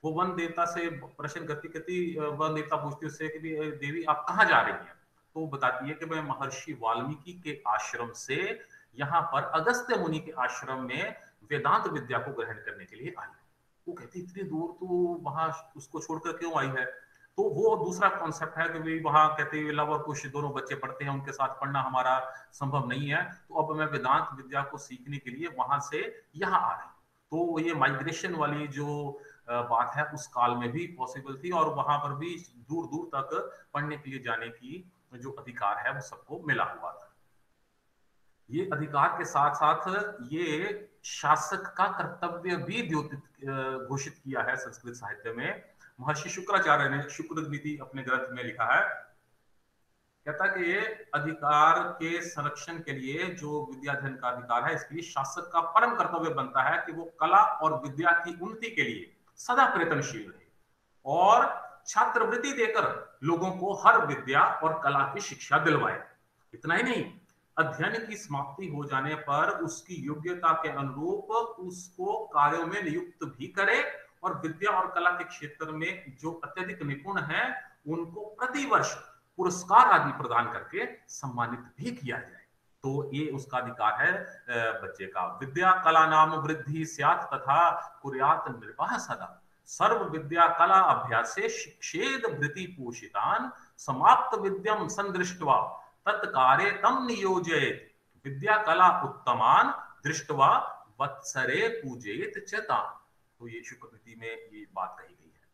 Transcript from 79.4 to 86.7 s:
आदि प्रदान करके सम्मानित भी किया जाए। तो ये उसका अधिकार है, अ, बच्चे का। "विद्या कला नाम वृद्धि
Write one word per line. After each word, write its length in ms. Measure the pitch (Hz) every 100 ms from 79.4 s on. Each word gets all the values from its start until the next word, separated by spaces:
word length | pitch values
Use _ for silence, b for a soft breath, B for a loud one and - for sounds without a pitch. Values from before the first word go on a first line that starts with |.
| 180 180 - 208 254
आदि 260 | 175 143
प्रदान 400 | - 120 120 117
करके 460 | - - 175 240 - _
सम्मानित 520 | - 139 123 117 120
भी 300 | - - 233
किया 280 | 240 131 104
जाए। 280 | - - _ _ _ _
तो 280 | 135 143 139
ये 160 | 135 151
उसका 280 | 135 - 123
अधिकार 440 | 120 117 107 110
है, 220 | 151 180
अ, 560 | - - - 120 113 110
बच्चे 260 | 95 - 95
का। 320 | 95 90 -
"विद्या 420 | 135 143 185 185
कला 220 | 160 160 156
नाम 280 | 156 156
वृद्धि 520 | 160 151 156 135